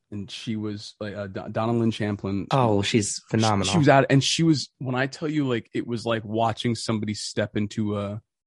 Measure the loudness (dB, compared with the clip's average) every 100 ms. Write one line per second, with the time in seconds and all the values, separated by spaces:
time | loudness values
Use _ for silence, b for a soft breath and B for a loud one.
0 | _ -12 -12 -10 -8 -6 -6 -8 -12 -12
1 | -10 -8 -8 -8 -6 -2 0 2 2 0
2 | -2 -2 -2 -4 0 2 4 2 2 2
3 | 0 -4 -2 2 4 2 2 4 6 6
4 | 6 4 4 2 4 2 0 -8 -4 -2
5 | -4 -4 -4 -2 0 -2 -4 -6 -4 -4
6 | -2 -2 -2 0 0 0 -2 -2 -2 -2
7 | -2 -6 -6 -4 -2 -2 -4 -2 -2 -2
8 | -4 -8 -14 _